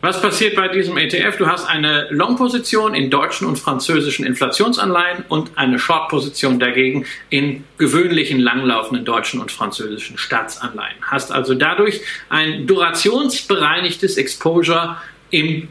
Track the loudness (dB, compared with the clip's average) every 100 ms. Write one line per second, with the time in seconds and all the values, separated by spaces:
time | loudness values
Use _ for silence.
0 | 0 0 0 2 2 2 0 0 0 0
1 | 0 0 0 2 0 0 0 0 2 0
2 | 0 0 0 2 2 0 0 0 2 0
3 | 0 0 0 -2 -4 -2 -2 -2 0 0
4 | 0 -2 -2 0 0 2 2 2 2 2
5 | 0 -2 -2 -2 -2 -2 0 0 2 0
6 | 2 -2 -2 -2 0 2 2 2 2 0
7 | -6 -12 -4 -2 0 -4 -12 0 2 4
8 | 4 2 2 2 2 2 2 0 -2 -4
9 | 0 0 0 -6 -8 -6 -6 -6 -8 -8
10 | -10 -10 -4 -4 -4 -8 -10 -8 -10 -8
11 | -4 -4 -2 -2 0 2 2 4 2 0
12 | -8 -12 -4 0 0 -2 2 4 4 2
13 | 2 2 0 -2 -2 0 2 0 -2 0
14 | 0 0 -2 0 2 2 4 2 0 -6
15 | -14 -20 -2 0 0 -2 -6